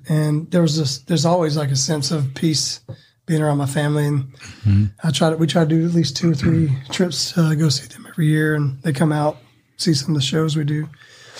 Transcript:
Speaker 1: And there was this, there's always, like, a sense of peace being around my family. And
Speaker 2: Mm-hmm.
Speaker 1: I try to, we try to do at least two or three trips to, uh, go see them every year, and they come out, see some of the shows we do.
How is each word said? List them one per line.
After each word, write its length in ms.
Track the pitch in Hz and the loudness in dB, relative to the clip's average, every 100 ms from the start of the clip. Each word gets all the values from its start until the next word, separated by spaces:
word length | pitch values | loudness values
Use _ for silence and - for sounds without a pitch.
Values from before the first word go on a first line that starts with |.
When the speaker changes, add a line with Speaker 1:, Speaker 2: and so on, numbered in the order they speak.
| - | -2
Speaker 1:
And 420 | 151 151 151 165 | 0 2 0 0
there 120 | 180 | 2
was 160 | 165 151 | 2 2
this, 200 | 139 - | -2 -4
there's 280 | - 165 165 | -2 0 2
always, 280 | 180 156 151 | 2 2 0
like, 140 | 143 | 0
a 60 | 135 | 0
sense 340 | - 156 139 | 0 -2 -2
of 220 | 160 135 | -2 -2
peace 460 | - 165 147 - - - - _ _ - | -2 -2 0 -2 -8 -12 -20 _ _ -2
being 160 | 160 | 0
around 160 | 151 143 | 2 0
my 80 | 139 | 0
family. 400 | 139 147 151 147 | -2 0 0 0
And 260 | 147 135 - 98 - | -2 -4 -10 -20 -4
Speaker 2:
Mm-hmm. 200 | 107 101 107 - | 2 2 2 -2
Speaker 1:
I 80 | 165 | -2
try 200 | - 165 | 2 2
to, 60 | 160 | 2
we 100 | 160 | 2
try 180 | 175 | 2
to 40 | 156 | 2
do 160 | 165 165 | 2 2
at 60 | |
least 240 | 170 160 - | 2 0 0
two 140 | 170 | 0
or 40 | |
three 380 | 147 170 165 156 131 - | 2 2 2 2 0 -4
trips 420 | - 180 143 - | -2 -2 -2 -4
to, 100 | 185 | 0
uh, 120 | 160 | 2
go 140 | 151 156 | 2 2
see 180 | - - | 0 -6
them 180 | - - | -18 -12
every 180 | - 151 | -2 2
year, 280 | 156 156 | 2 2
and 260 | 151 147 135 | 0 -2 -2
they 100 | 170 | -4
come 200 | 139 160 | 0 0
out, 240 | 151 151 - - _ _ - | 2 0 -4 -10 _ _ -4
see 160 | - | 0
some 180 | 143 - | 0 0
of 100 | 151 | -2
the 60 | - | 0
shows 300 | 160 160 151 | 0 0 -2
we 80 | |
do. 240 | 143 151 151 - - - - - | -2 -4 -6 -12 -20 -20 -20 -14